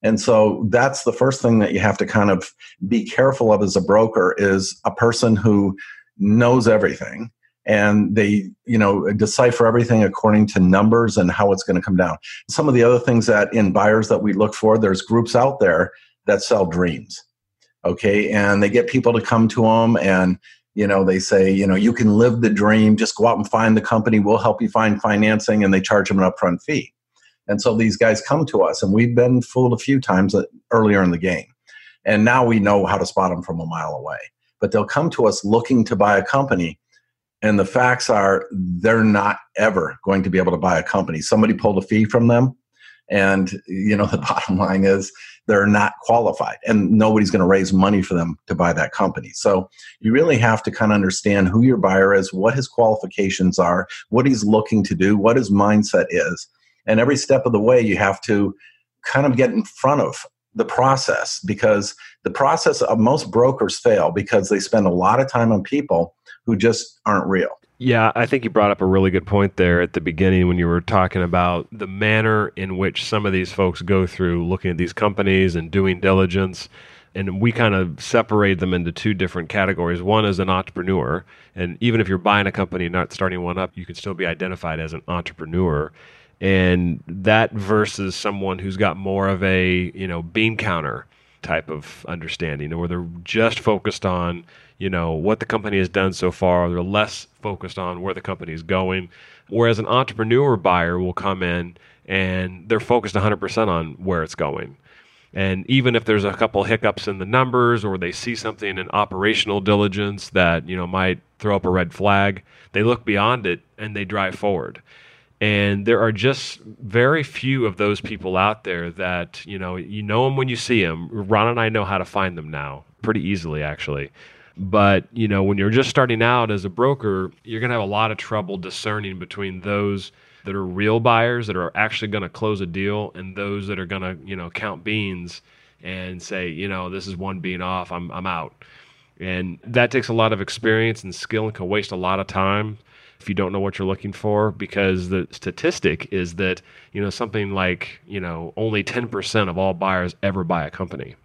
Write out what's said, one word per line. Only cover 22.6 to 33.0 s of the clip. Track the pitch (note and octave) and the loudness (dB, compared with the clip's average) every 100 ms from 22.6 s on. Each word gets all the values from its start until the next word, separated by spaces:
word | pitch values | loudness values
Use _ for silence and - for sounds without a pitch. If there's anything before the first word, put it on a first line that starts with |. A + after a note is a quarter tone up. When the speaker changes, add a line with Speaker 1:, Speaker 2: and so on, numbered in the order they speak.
| G#2 G#2+ G#2+ G#2+ | 4 4 6 4
Speaker 1:
just | A2 - | 2 0
go | A2+ | 0
out | A#2 | 2
and | G#2+ | 0
find | A2+ A2 A2 | 0 4 2
the | |
company, | G#2 A2+ A2 A2 | 2 0 2 2
we'll | G2+ A2 | 4 2
help | A2 G#2+ | 2 0
you | A2 | 0
find | A2+ A2 G#2 | 2 2 0
financing," | A2+ G#2 G#2+ G#2+ - G#2+ | 0 2 2 2 2 2
and | G2+ | 4
they | F#2+ | 2
charge | F#2+ G#2+ F#2+ | 4 2 2
'em | F#2+ | 2
an | F#2 | 2
upfront | - F#2+ F2 | 2 -2 -2
fee. | - D3+ - _ _ _ _ _ - | -2 -4 -4 _ _ _ _ _ -6
And | G2+ | -2
so | B2 A2 | 0 2
these | A2+ F#2+ | 2 4
guys | A2+ G#2+ | 2 2
come | - D3 D#3 | 0 0 0
to | G#2+ | 2
us, | F2 D#2 | 0 0
and | - | 0
we've | G2+ A#2+ | 2 4
been | A#2+ B2 B2+ | 4 4 4
fooled | A#2+ B2+ B2+ | 0 0 2
a | A#2 | 0
few | - C#3 | 0 -2
times, | - F#2 F#2+ | 2 2 4
uh, | G2 - - _ | 2 -2 -10 _
earlier | A#2 G#2+ G2+ | 2 4 4
in | F#2 | 4
the | E2+ | 2
game. | F#2 E2+ - _ _ - - _ | -2 -4 -8 _ _ -20 -20 _
And | - G#2+ | -2 2
now | A2 B2+ | 4 4
we | B2 A2+ | 4 4
know | G2+ G2+ F#2 | 4 2 2
how | |
to | G2 | 0